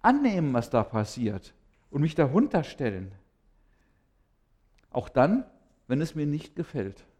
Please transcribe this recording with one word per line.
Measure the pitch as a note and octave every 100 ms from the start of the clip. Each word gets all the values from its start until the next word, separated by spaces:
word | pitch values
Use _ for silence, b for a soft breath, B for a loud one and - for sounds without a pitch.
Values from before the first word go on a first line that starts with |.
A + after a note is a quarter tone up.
annehmen, | A3 C#4 C4+ F#3+ D3+
was | A#2+ A2+
da | A#2+
passiert | G#2 A2 G#2+ - A2+ G2 - _ _ _ _
und | C#3+
mich | D#3
darunter | D#3 C#3+ E3 C#4+ F#3
stellen. | D3+ - B2 F#2+ F#2+ G2 _ _ _ _ _ _ _ _ _ _ _ _ _ _ _ _ _
Auch | C#3 -
dann, | - C#3 A#3 - _ _ _ -
wenn | B2+
es | D#3+
mir | D#3 D3
nicht | D3 -
gefällt. | - E3+ C#3+ G2 - -